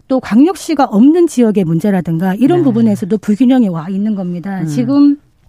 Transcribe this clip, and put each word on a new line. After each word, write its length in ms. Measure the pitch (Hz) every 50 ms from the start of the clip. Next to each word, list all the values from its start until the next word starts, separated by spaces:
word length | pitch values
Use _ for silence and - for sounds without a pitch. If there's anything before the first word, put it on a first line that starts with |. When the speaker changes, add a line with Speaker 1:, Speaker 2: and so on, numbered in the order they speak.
| _ -
Speaker 1:
또 120 | 262 262
광역시가 640 | - - 196 240 294 359 392 - - - 320 269 262
없는 420 | 202 214 196 247 285 320 359 339
지역의 380 | 311 - 247 240 214 190 202 185
문제라든가 680 | 156 165 165 - 208 196 180 156 175 165 160 190 190 185
이런 240 | 214 240 285 349 349
Speaker 2:
네. 40 | 320
Speaker 1:
부분에서도 540 | 269 202 226 233 220 202 - 214 175 220 208
불균형이 500 | - - 208 - 262 240 262 254 233 190
와 200 | 170 165 151 190
있는 260 | 196 190 208 220 214
겁니다. 460 | 190 185 175 175 175 160 196 196 185
Speaker 2:
음. 60 | 160
Speaker 1:
지금 500 | 156 147 196 240 240 277 285 285 285 285 285 _ _ _ _ _